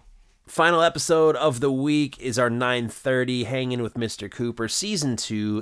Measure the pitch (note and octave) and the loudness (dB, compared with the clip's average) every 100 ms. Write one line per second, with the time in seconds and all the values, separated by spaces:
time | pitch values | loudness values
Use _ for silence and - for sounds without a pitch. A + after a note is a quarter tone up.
0 | - - _ _ - - E3 E3+ E3 D#3+ | -20 -20 _ _ -10 0 2 4 2 0
1 | - D#3+ D#3 C#3 D3+ A#2+ C#3 C3 C#3+ D3+ | 2 4 4 4 0 0 0 0 2 2
2 | C#3+ - B2+ A#2+ B2 A#2+ B2 B2 A#2 - | 0 -4 -4 0 2 2 0 0 -2 -4
3 | C3+ B2+ B2+ B2 A2+ C3 B2+ B2 A2 A#2+ | 0 0 0 -2 -2 -2 -2 -2 -4 -4
4 | A2+ - G2+ - A#2+ A2+ A2+ - G#3 G3+ | -4 -6 -10 -4 -4 -4 -4 -2 -2 -2
5 | C#3+ A2+ - G#2+ G#2 G#2+ | 0 -2 -4 -2 -2 -2